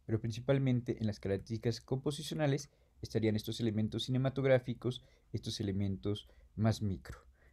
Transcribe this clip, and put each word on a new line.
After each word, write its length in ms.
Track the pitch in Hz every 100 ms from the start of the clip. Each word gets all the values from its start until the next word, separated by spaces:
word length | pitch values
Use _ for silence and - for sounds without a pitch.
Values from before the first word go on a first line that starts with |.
| -
Pero 140 | 110
principalmente 800 | 117 113 127 139 135 123 123 -
en 80 | 107
las 140 | 101
características 600 | 95 98 - 113 123 113
composicionales 880 | - 135 151 143 151 160 151 135 - _ _ _
estarían 340 | - - 110 107
estos 240 | - 110
elementos 440 | 117 104 110 117
cinematográficos, 1000 | - 127 131 131 135 127 - - - - - _ _
estos 280 | 110 - -
elementos 680 | 101 95 101 95 101 104 - - - -
más 260 | 110 107
micro. 360 | 107 85 - - - - -